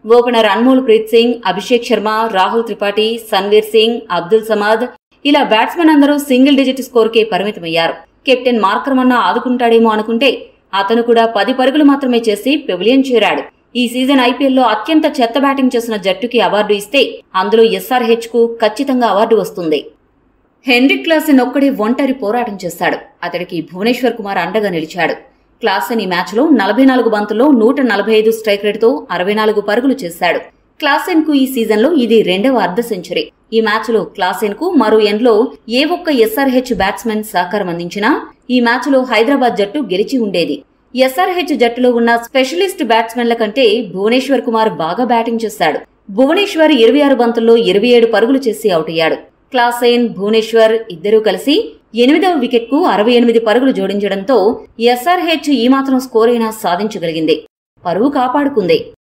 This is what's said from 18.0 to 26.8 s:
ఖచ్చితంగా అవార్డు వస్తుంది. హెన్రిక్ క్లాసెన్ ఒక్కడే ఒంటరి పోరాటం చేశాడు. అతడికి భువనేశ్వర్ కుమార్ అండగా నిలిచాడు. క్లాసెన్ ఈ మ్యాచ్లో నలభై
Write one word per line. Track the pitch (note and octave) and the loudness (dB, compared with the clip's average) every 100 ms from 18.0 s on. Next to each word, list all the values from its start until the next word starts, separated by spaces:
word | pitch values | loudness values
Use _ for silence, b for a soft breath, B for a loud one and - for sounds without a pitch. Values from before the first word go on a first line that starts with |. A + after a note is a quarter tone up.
| A3+ A#3 - A#3+ A#3 A#3 | 0 0 0 0 0 0
ఖచ్చితంగా | G#3+ G#3+ C#4 B3+ A3+ | -2 -2 -2 0 0
అవార్డు | F#3+ G3 A3 | 2 2 2
వస్తుంది. | F3+ - E3 D3+ - _ _ _ _ _ _ _ - | 0 -6 -4 -4 -6 _ _ _ _ _ _ _ -2
హెన్రిక్ | B3 C4+ F#4 | 2 2 0
క్లాసెన్ | E4+ D#4 D#4 C4 | 0 0 2 2
ఒక్కడే | B3 C#4+ C#4 | 2 0 0
ఒంటరి | - G#3+ C4 C4+ | 0 -2 -2 -2
పోరాటం | C4+ G3+ A#3+ A#3 G3 F3 | -2 -4 -4 -4 -8 -10
చేశాడు. | - E3+ B2 - _ | -4 -4 -4 -12 _
అతడికి | F3 E3+ F3 E3+ - | -10 -8 -6 -8 -8
భువనేశ్వర్ | F3+ A3 B3 B3+ A3+ | -4 -2 0 -2 -4
కుమార్ | G3+ G3 | -6 -4
అండగా | F3 G#3+ G#3 | -2 -2 -2
నిలిచాడు. | E3+ D#3 F3+ D#3 - - _ _ _ | -4 -6 -4 -4 -4 -12 _ _ _
క్లాసెన్ | A3 G3 - A#3 | -2 -2 -2 -4
ఈ | F#3 | -2
మ్యాచ్లో | F3 F3+ G3+ D#4+ | -4 -2 -2 2
నలభై | B3+ G3 G#3+ | 2 2 2